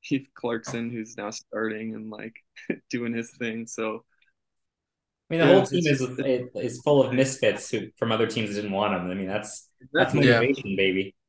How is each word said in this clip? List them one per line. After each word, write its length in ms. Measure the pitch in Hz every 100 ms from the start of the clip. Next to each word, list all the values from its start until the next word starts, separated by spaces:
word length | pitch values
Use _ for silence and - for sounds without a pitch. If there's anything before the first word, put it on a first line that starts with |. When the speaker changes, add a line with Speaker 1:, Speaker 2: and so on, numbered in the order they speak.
Speaker 1:
Heath 280 | - 139 135
Clarkson, 560 | - 123 117 113 117 117
who's 260 | 120 110 -
now 140 | 104
starting 640 | 107 - 107 110 107 110
and, 160 | 110 110
like, 240 | 107 107 - _ - -
<laughs> 220 | - _
doing 240 | 123 120
his 160 | 117 113 -
thing. 280 | 117 113 113
So 380 | - 110 110 _ _ _ _ _ _ _ _ _ _ _ _ _
Speaker 2:
I 40 |
mean, 60 | 165
the 60 | 165
Speaker 1:
Yeah, 60 |
Speaker 2:
whole 80 | 190
Speaker 1:
it's 80 | 196
Speaker 2:
team 160 | 175 160
is, 120 | 135
Speaker 1:
just 560 | 127 127 139 123 127 -
Speaker 2:
is 260 | 123 117
full 200 | - 143
of 120 | 120
misfits 560 | 123 131 - 110 - -
who, 180 | 110 98 _
from 160 | 117
other 140 | 110 113
teams 240 | - 107
that 60 | 104
didn't 160 | 104
want 200 | 98 104
him. 160 | 95 90
I 40 |
mean, 120 | 95 95
that's, 440 | 95 90 - - _ 131
that's 180 | 160 -
Speaker 1:
Exactly. 160 | 147 135
Speaker 3:
Yeah. 120 | 117
Speaker 2:
motivation, 360 | 123 135 107 95
baby. 380 | 98 92 98 -